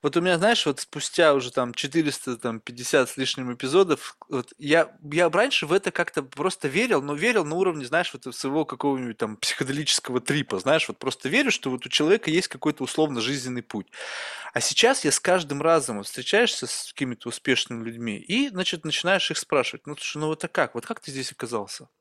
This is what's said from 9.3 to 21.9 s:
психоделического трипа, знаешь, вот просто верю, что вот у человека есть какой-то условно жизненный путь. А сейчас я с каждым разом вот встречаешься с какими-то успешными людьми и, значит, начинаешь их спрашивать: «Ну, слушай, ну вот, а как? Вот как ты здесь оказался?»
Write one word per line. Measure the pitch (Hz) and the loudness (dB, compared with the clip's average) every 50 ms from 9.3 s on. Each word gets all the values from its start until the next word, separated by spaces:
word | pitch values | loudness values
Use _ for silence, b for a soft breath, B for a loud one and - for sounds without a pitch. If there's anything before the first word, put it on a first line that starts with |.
| 107 | -4
психоделического | - - - - - 147 131 139 147 151 - 120 - - - 123 123 | -6 -4 -4 -2 -2 -4 -4 -4 -2 0 0 0 0 -2 -2 -4 -4
трипа, | 120 - 147 147 131 - - 95 | 0 0 -2 -2 0 -2 -4 -2
знаешь, | 90 131 151 160 - | 2 2 4 4 2
вот | - - _ | -2 -6 _
просто | - 131 - _ - - | -6 -6 -6 _ -4 0
верю, | 185 262 294 247 | 0 2 2 2
что | - - - 135 | 0 0 -2 -4
вот | 127 123 - | -4 -4 -6
у | 131 | -2
человека | - - 151 160 196 226 - 160 | 0 2 4 4 4 4 2 0
есть | 156 180 - | 0 0 0
какой-то | - - 131 - 151 147 - 131 | -2 -8 -2 -2 -2 0 0 -6
условно | - - - 156 151 135 117 | -2 2 2 2 2 2 -2
жизненный | 110 123 143 139 127 127 123 120 110 | -2 -2 -4 -4 -4 -6 -6 -8 -8
путь. | _ - 104 95 _ B B B B B B B B B B B B B | _ -8 -8 -8 _ B B B B B B B B B B B B B
А | 120 | -2
сейчас | - - - - 233 226 196 - - | -2 0 4 6 6 6 4 4 2
я | 151 | 2
с | - - | 2 2
каждым | - 190 180 185 160 139 143 143 | 4 4 2 2 2 -2 -4 0
разом | 147 165 165 160 131 - 110 | 4 4 4 4 2 0 -6
вот | 101 101 | -6 -8
встречаешься | - - - 127 - - 208 240 214 - - 190 | -8 -10 -8 -2 2 4 4 4 2 0 -4 -6
с | - - - - - - | -6 -6 -8 -8 -10 -6
какими-то | - 139 127 120 _ - 120 | -6 -4 -4 -4 _ -8 -10
успешными | - - _ 139 127 - - - 123 117 113 | -10 -4 _ 2 2 2 0 -4 -6 -8 -8
людьми | 117 117 117 120 113 104 - | -8 -8 -6 -6 -6 -6 -6
и, | - - 185 247 277 277 | -4 -2 0 0 0 0
значит, | 196 185 185 - - 165 - | -2 -4 -4 -4 -4 -4 -4
начинаешь | 156 - - - 175 196 185 - - | -4 -4 -2 2 2 2 2 2 0
их | 160 - | -2 -4
спрашивать: | - _ 156 139 120 - - - _ | -2 _ 2 2 2 0 -6 -10 _
«Ну, | 147 147 | -12 -12
слушай, | - - - - 151 | -8 -8 -8 -4 -2
ну | 151 | -2
вот, | 156 156 156 - | -2 -2 -2 -6
а | 170 | -2
как? | - - 143 - - | 0 0 0 0 -2
Вот | 117 - | -8 -8
как | - 226 - | -8 -10 -10
ты | - - | -10 -10
здесь | 135 135 127 - - | -8 -8 -8 -8 -8
оказался?» | - 127 113 117 110 101 - - - 131 _ | -8 -8 -4 -4 -4 -4 -6 -12 -16 -16 _